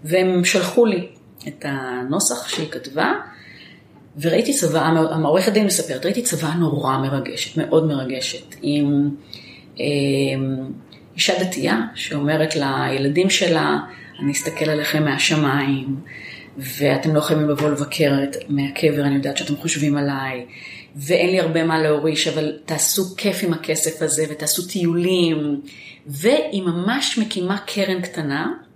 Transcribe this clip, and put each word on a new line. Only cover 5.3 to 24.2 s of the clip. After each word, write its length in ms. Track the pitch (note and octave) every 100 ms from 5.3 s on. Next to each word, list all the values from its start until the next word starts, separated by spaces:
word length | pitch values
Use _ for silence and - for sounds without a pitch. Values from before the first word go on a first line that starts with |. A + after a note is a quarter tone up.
| E3+ F#3+
דין 120 | G3+ G3+
מספרת, 400 | - - B2+ C4+
ראיתי 160 | B3+
צוואה 340 | A#3 D3+ D3+ E3+
נורא 420 | D#3+ C#3 C3+ C3+
מרגשת, 600 | C3+ C#3 - D#3+ - D#3+
מאוד 300 | - D#3+ D#3+
מרגשת, 680 | C#3 C3 C3 - - - -
עם, 480 | D3 D3 C#3+ C#3+ C#3+ C#3 - - - - - -
אה, 60 | C3 C#3+ C#3 C3+ C3+ C3+ C3+ C3 C3 - - - - -
אישה 280 | - F3+
דתייה 380 | F#3 - D#3 A3 A3+ -
שאומרת 600 | - D3+ C#3+ D#3 D#3 D#3+
לילדים 720 | C#3 C3+ C3 C3+ C#3 D3+ F#3
שלה, 480 | - F3+ D#3+ D3 D3 - - - -
"אני 120 | C#3+
אסתכל 380 | C#3 D#3+ D#3 D#3
עליכם 340 | D3+ D3 D#3
מהשמיים, 920 | D3+ C3 - D#3 C#3+ C#3 C#3 C3+ C3 C3+ - - - - - -
ואתם 580 | C3+ - C#3+ C#3 - D3+
לא 60 |
חייבים 280 | D3+ D#3 D3+
לבוא 200 | C#3+ D3+
לבקר 440 | C#3 C#3+ - D3 C#3
את, 120 | C#3 - -
מהקבר, 560 | C#3+ C#3 C#3 D#3+ C#3+ C#3+
אני 100 | C#3
יודעת 220 | C#3 C#3+
שאתם 180 | - C#3+
חושבים 420 | E3 D#3+ D3 C#3+
עליי, 480 | C#3+ C3+ C3+ B2+ A#2+ - - - - C#3+
ואין 340 | C#3 F3+ F3+
לי 100 | F#3
הרבה 240 | E3 E3
מה 160 | E3 D#3+
להוריש, 480 | D#3 D3+ D#3 D3 F3
אבל 300 | D3 D3+ D3+ -
תעשו 500 | D#3+ - - F#3 -
כיף 280 | G#3 F#3
עם 100 | F#3
הכסף 480 | D#3+ - D#3 E3 D#3+
הזה, 240 | D#3 -